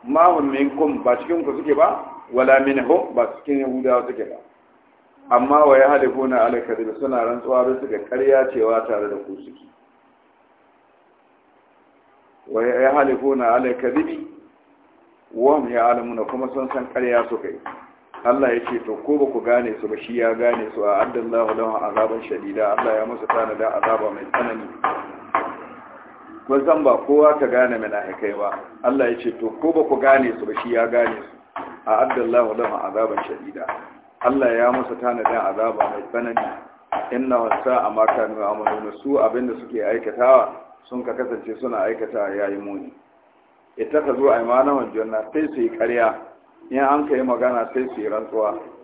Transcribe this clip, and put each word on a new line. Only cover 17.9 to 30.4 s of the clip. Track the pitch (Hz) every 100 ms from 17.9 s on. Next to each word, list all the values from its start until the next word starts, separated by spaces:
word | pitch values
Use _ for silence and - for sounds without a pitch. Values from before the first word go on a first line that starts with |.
| _ _ -
Allah | 120 135 131
ya | 117 117
ce, | 120
"To, | 107 104 -
ko | 147
ba | 139
ku | 120
gane | 113 120 120 107
su | 104
ba, | 107
shi | - 120
ya | 113
gane | 113 120 113 107
su, | 113
a | 104 101 120
addallahu | 120 113 113 110 110
lahum | 113 110
azaban | 104 104 110 113
shadida." | - - 98 101 107 104
Allah | 117 110
ya | 110
musu | 120 110
tanada | 117 113 104 110 -
azaba | 113 110 107
mai | 98 98
tsanani. | - 120 110 101 - - - - - - - - - - - - - - - - - -
Kun | 139 139
san | 156
ba | 135 117 -
kowa | 147 151 147
ka | 135
gane | 123 123 117
munafikai | 110 104 95 92 107 101
ba. | 101 - - -
Allah | 127 135 120
ya | 117
ce, | 120 -
"To, | 113 -
ko | 156
ba | 156
ku | 147 135
gane | 135 135 127
su | 113